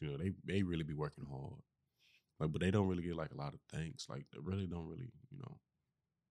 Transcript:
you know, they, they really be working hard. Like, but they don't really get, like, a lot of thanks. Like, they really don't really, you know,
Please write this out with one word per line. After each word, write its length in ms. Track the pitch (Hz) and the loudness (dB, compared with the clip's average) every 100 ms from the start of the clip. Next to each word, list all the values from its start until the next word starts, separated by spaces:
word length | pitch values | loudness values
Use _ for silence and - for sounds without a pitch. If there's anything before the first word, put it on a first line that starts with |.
you 80 | 76 | -4
know, 60 | 71 | 0
they, 160 | 92 92 | 0 -2
they 180 | - 95 | 2 2
really 220 | 92 85 | 4 2
be 100 | 78 | 0
working 320 | 73 73 - 69 | 0 -2 -4 -8
hard. 380 | 67 69 - - _ _ _ _ _ _ - | -6 -8 -10 -16 _ _ _ _ _ _ 0
Like, 140 | 80 | 2
but 80 | 78 | 4
they 80 | 90 | 6
don't 200 | 104 95 | 6 6
really 120 | 90 | 4
get, 120 | 85 82 | 0 -2
like, 160 | 78 | -2
a 60 | - | -4
lot 160 | 71 | -6
of 80 | - - | -6 -8
thanks. 400 | 76 80 - - | -4 -4 -4 -8
Like, 200 | 69 - | -8 -8
they 80 | - | -8
really 280 | 78 95 92 | -2 -2 0
don't 200 | 85 80 | -2 -4
really, 220 | 80 85 - - | -6 -10 -12 -16
you 80 | 50 | -12
know, 180 | - - _ _ _ _ _ _ _ | -12 -12 _ _ _ _ _ _ _